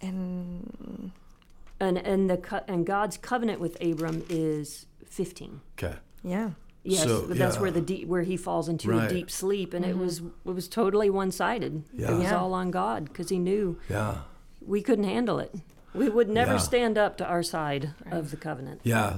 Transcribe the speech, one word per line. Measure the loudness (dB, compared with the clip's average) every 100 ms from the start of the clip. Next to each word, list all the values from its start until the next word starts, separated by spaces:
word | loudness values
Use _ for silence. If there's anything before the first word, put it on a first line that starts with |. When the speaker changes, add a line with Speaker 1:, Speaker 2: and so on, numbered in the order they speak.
Speaker 1:
And | -8 -6 -4 -6 -8 -8 -10 -12 -12 -10 -12 -14 -20 -20 -20 -20 -12 -2
Speaker 2:
And, | 2 2
and | 2 4 4
the | 2
co-, | -2 -6 -2
and | 0 2
God's | 2 0 -4
covenant | -2 0 0 0
with | -4 -2
Abram | -2 0 -2 -2 -2
is | 0 0 0 -4 -10 -18 -20
fifteen. | -10 -6 -6 -8 -14 -16 -16 -6
Speaker 3:
Okay. | -6 -6 -14 -12
Speaker 1:
Yeah. | -4 -2 -2 -6 -14 -8
Speaker 2:
Yes, | 0 2
Speaker 3:
So, | 4 2 2
Speaker 2:
but | 2
that's | 2 4
Speaker 3:
yeah. |
Speaker 2:
where | 2
the | 2
deep, | 0 -2 0
where | 0
he | 0 -2
falls | 0 -2 0
into | 0 2
Speaker 3:
Right. | 2 2
Speaker 2:
a |
deep | 0 -4
sleep, | -2 0 0 -2
and | -2
it | 0
Speaker 1:
Mm-hmm. | 0
Speaker 2:
was, | -2 -4
it | -8 -8 -6
was | -4 -2
totally | 0 4 4 4
one-sided. | 4 0 0 0 0 -4 -4 -8
It | -4
Speaker 3:
Yeah. | 0
Speaker 2:
was | 2
Speaker 1:
Yeah. | 2 2
Speaker 2:
all | 2
on | 0 0
God | 0 0 -2 -6
'cause | -8 -2
he | 0
knew | 2 2 0 -2 -4
Speaker 3:
Yeah. | -2 -2 -4 -10 -18 -20 -14 -2
Speaker 2:
we | 0
couldn't | 4 4
handle | 4 2 0 0
it. | -2 -10 -16 -20 -6
We | 0 4
would | 6 6
never | 4 4
Speaker 3:
Yeah. | 4
Speaker 2:
stand | 4 4 4 4
up | 2 2
to | 0
our | 0
side | 0 -2 0 0 -2 -8
Speaker 1:
Right. | -6
Speaker 2:
of | -4 -4
the | -6
covenant. | -6 -8 -8 -4
Speaker 3:
Yeah, | 2 2 2